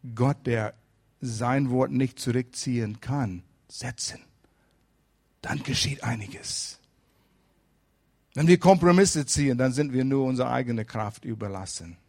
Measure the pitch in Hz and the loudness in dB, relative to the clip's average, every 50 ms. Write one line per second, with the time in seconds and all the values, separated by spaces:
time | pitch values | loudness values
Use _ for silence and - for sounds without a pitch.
0 | - 127 117 110 123 135 143 - - 127 117 113 107 107 - _ _ _ _ _ | -14 -14 -2 0 0 0 0 -2 -2 -2 -2 -2 -2 -4 -8 _ _ _ _ _
1 | _ _ _ _ - 123 113 110 123 120 127 139 143 127 123 127 131 131 139 127 | _ _ _ _ -8 -8 -6 -2 0 0 2 2 2 2 2 0 0 0 0 0
2 | 135 127 - - - 123 113 127 123 123 - - - 135 123 120 113 104 107 110 | 0 -2 -4 -6 -4 -2 -2 -2 -2 -4 -10 -8 -6 -4 -2 -2 -2 -4 -6 -10
3 | - - 135 143 131 104 90 90 - _ _ _ _ _ - - 120 120 120 - | -6 -6 -4 -4 -4 -4 -6 -10 -14 _ _ _ _ _ -16 -10 -10 -10 -8 -8
4 | - - - - - _ _ _ _ _ _ _ _ _ _ _ _ _ _ _ | -10 -10 -10 -12 -20 _ _ _ _ _ _ _ _ _ _ _ _ _ _ _
5 | _ _ _ _ _ _ _ _ - - - 147 - - 123 - - - 139 - | _ _ _ _ _ _ _ _ -8 -6 -6 -6 -4 -4 -2 -2 -2 -2 -4 -4
6 | - 117 120 110 101 98 92 98 - - - - - - - _ _ _ _ _ | -4 -4 -4 -4 -6 -12 -14 -14 -12 -10 -8 -8 -8 -10 -12 _ _ _ _ _
7 | _ _ _ _ _ _ _ _ _ _ _ _ _ _ _ _ _ _ _ _ | _ _ _ _ _ _ _ _ _ _ _ _ _ _ _ _ _ _ _ _
8 | _ _ _ _ _ _ _ 135 151 165 180 170 - 175 196 175 165 175 175 180 | _ _ _ _ _ _ _ 2 6 6 6 8 8 6 6 8 8 6 8 8
9 | 196 185 - 156 143 - - 147 143 139 127 120 131 131 120 135 147 143 127 127 | 6 4 4 -2 -2 -2 0 0 2 2 2 2 2 0 2 0 -2 0 0 0
10 | 131 135 135 139 135 131 131 127 127 123 123 127 131 120 117 113 107 - - 113 | 0 2 2 2 0 0 0 -2 -2 0 0 -2 -2 -2 -2 -4 -4 -6 -6 -6
11 | 107 104 101 - - - 113 107 110 101 98 95 95 92 - - 85 85 87 _ | -6 -6 -8 -10 -10 -10 -8 -8 -8 -8 -8 -8 -10 -10 -12 -12 -14 -16 -18 _
12 | _ | _